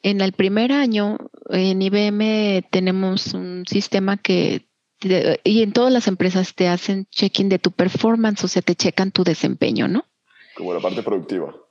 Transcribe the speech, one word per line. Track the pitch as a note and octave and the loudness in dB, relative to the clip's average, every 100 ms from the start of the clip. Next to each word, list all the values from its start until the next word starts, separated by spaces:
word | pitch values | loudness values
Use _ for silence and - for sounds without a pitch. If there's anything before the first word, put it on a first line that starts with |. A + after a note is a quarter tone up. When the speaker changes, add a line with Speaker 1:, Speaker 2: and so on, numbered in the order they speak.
Speaker 1:
En | G3 G3+ | 0 0
el | F#3+ | 0
primer | - F#3+ G#3 B3 | 2 0 2 2
año, | C#4 C4+ G#3+ G#3 G#3+ - - - | 2 2 0 -2 -4 -12 -20 -4
en | F#3 F#3+ F#3+ | 0 0 0
I | F#3+ | 0
B | G3+ G#3 | 2 0
M | G#3 A3 G#3+ G#3 F#3+ - | 0 0 2 2 0 0
tenemos | F#3 F#3 F#3+ F#3+ F#3+ - | -2 0 0 0 -2 -4
un | F#3 F3+ F3+ F3+ | -8 -8 -10 -2
sistema | G3+ - G3 G3 G3+ | -2 0 0 0 -2
que | - F3+ - - _ _ _ _ | 0 0 0 -4 _ _ _ _
te-, | F#3+ F#3 - C#3 | 0 2 2 0
y | F#3 G#3+ | 2 2
en | G#3+ | 2
todas | A3+ B3+ | 2 4
las | B3 - | 4 2
empresas | F#3 F#3 F#3 F#3 | 0 0 0 -2
te | - F3+ | 0 0
hacen | F3 - G3 F#3+ | 0 -2 -4 -4
check-in | - G3 - G3 | -2 0 2 2
de | F#3 | 2
tu | F3+ | 0
performance, | - F3+ - A3+ A3+ A3 G3+ | 0 0 2 0 2 0 0
o | F3+ | -2
sea, | F#3 | -2
te | F3 | -2
checan | F3 F3+ - F#3+ | 0 -2 0 0
tu | - | 0
desempeño, | F3 D#3 - B2+ - - - | 0 0 -2 0 -2 0 0
¿no? | A3 - _ _ _ - | -2 -4 _ _ _ -20
Speaker 2:
Como | - F2+ | -10 -6
la | E2+ | -4
parte | F#2+ G2+ | -4 -4
productiva. | A#2 G2 D#2+ F#2 C#2+ - _ | -4 -4 -4 -6 -6 -12 _